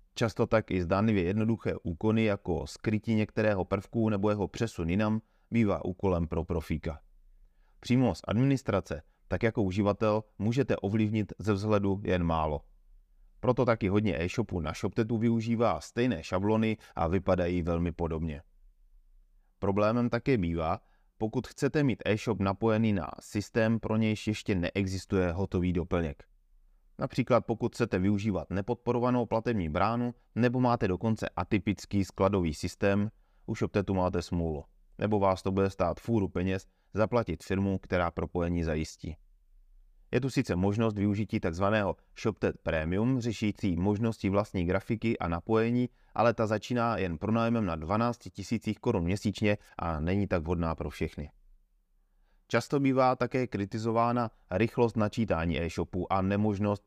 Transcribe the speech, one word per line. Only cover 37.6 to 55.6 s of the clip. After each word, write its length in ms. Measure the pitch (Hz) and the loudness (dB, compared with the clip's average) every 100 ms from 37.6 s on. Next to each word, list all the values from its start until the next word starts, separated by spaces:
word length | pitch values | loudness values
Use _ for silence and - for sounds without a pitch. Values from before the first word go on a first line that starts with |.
| 98 95 | 0 -2
která 340 | - 90 85 | -2 0 0
propojení 520 | - 82 90 85 87 | -2 -4 -2 0 0
zajistí. 520 | 80 78 78 - 85 78 _ _ _ - _ - - _ - | -2 -2 -4 -8 -14 -14 _ _ _ -20 _ -20 -20 _ -4
Je 100 | 127 | -4
tu 80 | 131 | -2
sice 260 | 139 - 87 | -2 0 0
možnost 420 | 98 104 113 104 | 0 2 0 2
využití 420 | 101 101 101 107 | 0 0 -2 -2
takzvaného 560 | 92 82 101 107 95 78 _ - | -2 0 2 2 0 -4 _ -4
ShopTet 380 | 117 95 120 - | -4 0 -2 -2
Premium, 560 | - 80 80 92 117 131 | -2 -2 0 0 0 0
řešící 560 | 117 101 107 - 101 85 | -2 -2 -4 -2 -2 0
možnosti 540 | 98 104 113 110 101 | 0 2 0 -2 0
vlastní 360 | 98 107 98 85 | 0 0 -2 0
grafiky 540 | 92 - 110 113 113 | 0 -2 -4 -2 -2
a 80 | 85 | -2
napojení, 640 | 85 - 110 113 123 123 _ _ - | -4 0 2 2 0 -2 _ _ 2
ale 180 | 117 | 2
ta 140 | 113 107 | 2 0
začíná 500 | 107 - 123 117 101 | 0 -2 -2 0 0
jen 200 | 92 80 | -2 -2
pronájmem 480 | 104 113 113 117 98 | 0 0 2 0 0
na 100 | 80 | -4
dvanácti 540 | 78 107 120 113 - | -2 0 0 -2 -10
tisících 500 | - 95 110 - 104 | -12 -6 -4 -2 -4
korun 240 | 127 101 | -2 0
měsíčně 540 | 85 104 107 - 104 104 - - | 0 0 -2 0 0 0 -4 -8
a 220 | 85 78 | -6 -2
není 280 | 80 98 98 | 0 0 0
tak 140 | 92 | -2
vhodná 320 | 80 87 82 78 | 0 -2 -2 -2
pro 140 | 78 | -6
všechny. 420 | - 80 - 71 _ _ - _ _ _ _ _ _ _ _ - | -6 -6 -6 -14 _ _ -20 _ _ _ _ _ _ _ _ -2
Často 320 | 117 - 147 | 0 2 2
bývá 360 | 135 127 127 127 | 2 4 4 4
také 320 | 120 131 123 | 0 0 -2
kritizována 840 | 101 98 110 113 113 117 123 113 _ - | -2 -4 -2 0 2 2 2 -2 _ -4
rychlost 460 | 95 113 - 117 110 | 0 0 2 2 2
načítání 640 | 104 - 104 82 85 | 0 0 0 2 0
e-shopu 540 | 73 | 0